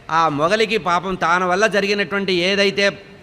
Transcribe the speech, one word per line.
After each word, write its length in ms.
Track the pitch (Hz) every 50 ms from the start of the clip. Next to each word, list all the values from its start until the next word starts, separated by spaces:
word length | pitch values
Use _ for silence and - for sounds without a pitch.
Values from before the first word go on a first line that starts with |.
| - -
ఆ 180 | 160 165 165 160
మొగలికి 500 | 147 139 151 170 208 220 226 185 226 214
పాపం 360 | 147 180 170 180 165 190 185
తన 300 | 175 175 160 170 180 185
వల్ల 220 | 180 180 190 214
జరిగినటువంటి 680 | 220 175 202 196 196 208 202 202 156 202 196 196 190
ఏదైతే 680 | 185 170 175 185 202 196 202 196 - 196 202 202 - - - - - -